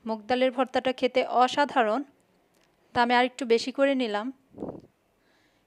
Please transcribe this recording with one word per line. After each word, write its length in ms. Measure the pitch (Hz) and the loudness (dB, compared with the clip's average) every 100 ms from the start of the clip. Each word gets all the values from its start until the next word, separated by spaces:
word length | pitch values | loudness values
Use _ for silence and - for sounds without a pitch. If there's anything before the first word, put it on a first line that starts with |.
| 220 | -8
মুগ 160 | 220 214 | -10 -4
ডালের 260 | 254 254 | 0 0
ভর্তাটা 400 | 247 247 254 254 | 0 -2 -2 -2
খেতে 340 | 254 247 254 254 | -2 0 0 0
অসাধারণ, 800 | 233 254 294 285 269 220 233 285 _ _ _ _ _ _ _ _ | 2 2 2 0 2 0 0 -6 _ _ _ _ _ _ _ _
তা 80 | 247 | 0
আমি 120 | 240 | 2
আরেকটু 320 | 247 254 - 247 | 4 2 -2 0
বেশি 260 | 233 262 | 0 0
করে 240 | 247 277 262 | 0 2 2
নিলাম। 380 | 240 208 240 262 _ - - - - _ _ _ _ _ _ _ | -2 -4 -6 -12 _ -14 -14 -14 -20 _ _ _ _ _ _ _